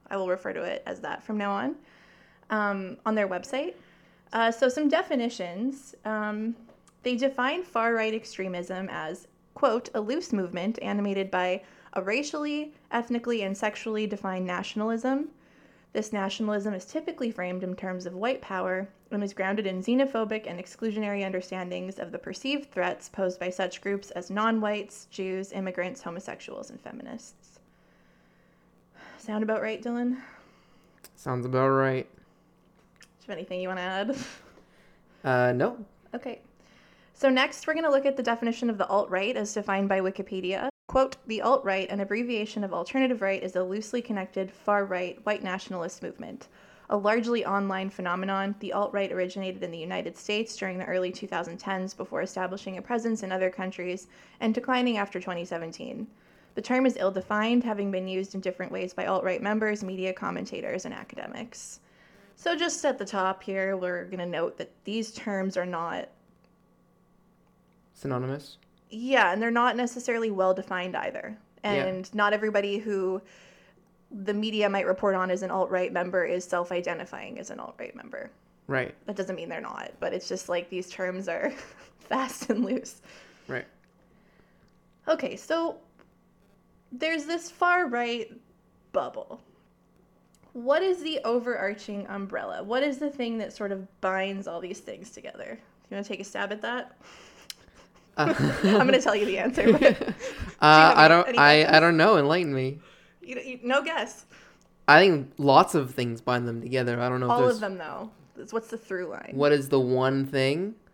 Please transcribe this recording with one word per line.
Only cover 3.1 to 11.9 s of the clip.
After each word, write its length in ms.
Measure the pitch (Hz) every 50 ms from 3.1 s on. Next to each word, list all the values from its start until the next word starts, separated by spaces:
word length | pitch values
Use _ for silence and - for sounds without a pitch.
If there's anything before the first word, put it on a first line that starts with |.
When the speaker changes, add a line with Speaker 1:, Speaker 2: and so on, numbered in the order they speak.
| 220
Speaker 1:
their 140 | 214 208 190
website. 480 | 185 180 180 - - 262 302 359 - - - - - - _ _ _ _ _ - -
Uh, 180 | 220 226 226
so 160 | 233 233 269 254
some 220 | 254 302 302 285
definitions. 1040 | 311 330 370 - 311 254 233 240 240 - 185 170 170 190 226 262 269 269 - - - - -
Um, 500 | 214 220 214 214 214 208 214 220 226 233 - - - - - _ _ - _ -
they 120 | 247 254
define 480 | 220 262 269 269 262 247 262 302 359 359
far-right 500 | - - 233 226 233 233 226 220 220 220
extremism 760 | 220 220 - - - 190 185 180 175 175 180 185 185 190 190
as, 360 | - 160 156 156 175 202 - - _ _ _ _ -
quote, 360 | - - 262 214 247 247 - -
"a 80 | 226
loose 320 | 214 208 262 330 359 - -
movement 460 | 202 185 175 175 180 175 208 233 -
animated 480 | - 202 202 202 202 202 196 196 190 190
by 340 | - 185 180 180 185 190 - - - - - -